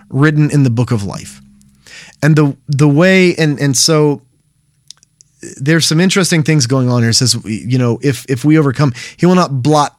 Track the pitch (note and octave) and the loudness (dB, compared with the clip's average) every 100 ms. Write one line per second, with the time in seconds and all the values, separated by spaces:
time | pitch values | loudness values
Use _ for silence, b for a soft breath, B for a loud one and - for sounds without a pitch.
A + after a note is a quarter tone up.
0 | - C3 D3+ D3+ D3 C#3+ C3 A#2 A#2+ A2+ | -6 0 2 2 0 2 0 0 -2 -4
1 | G2 - - - - _ _ _ B B | -6 -10 -14 -20 -20 _ _ _ B B
2 | B B D3 D#3 D3 C3+ - C#3 D3+ C#3+ | B B 2 2 2 -2 -4 0 2 4
3 | F#3 F#3+ F3+ E3 D#3 C#3 C#3+ B2+ - D#3 | 4 4 2 2 -2 -2 -2 0 0 2
4 | D3+ C#3 _ _ _ _ _ _ _ _ | 0 -2 _ _ _ _ _ _ _ _
5 | _ _ _ _ - - C3+ E3 - D#3+ | _ _ _ _ -20 -8 -2 0 0 0
6 | F#3 G3 E3+ E3+ D3 D#3 A#2+ C3+ B2 B2 | 0 0 0 0 0 0 0 0 0 0
7 | A#2 A2 B2 A#2+ G2 A2 G#2+ B2+ B2 A#2 | 0 0 -2 -4 -6 -8 -4 -2 -2 -2
8 | C#3+ A#2+ - C3 D3 D#3 C#3 B2 D3 - | -4 -4 -6 -2 2 2 2 0 -2 -4
9 | B B F3 F#3 D3 C3+ C3+ D3+ C#3+ | B B 2 2 0 -2 0 0 0